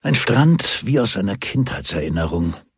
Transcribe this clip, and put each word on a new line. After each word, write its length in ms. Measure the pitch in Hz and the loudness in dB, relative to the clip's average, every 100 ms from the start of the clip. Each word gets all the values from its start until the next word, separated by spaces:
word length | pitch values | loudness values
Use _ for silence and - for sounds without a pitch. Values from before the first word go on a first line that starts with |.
Ein 120 | - 135 | 0 0
Strand 680 | - 120 156 170 - - | 2 4 4 4 2 -2
wie 140 | 110 139 | 0 2
aus 180 | 117 - | 2 0
einer 200 | 98 98 | -2 -4
Kindheitserinnerung. 1200 | - 131 127 65 - 80 76 80 80 85 85 80 _ | -4 -2 -2 -4 -6 -4 -4 -2 -2 -2 -2 -4 _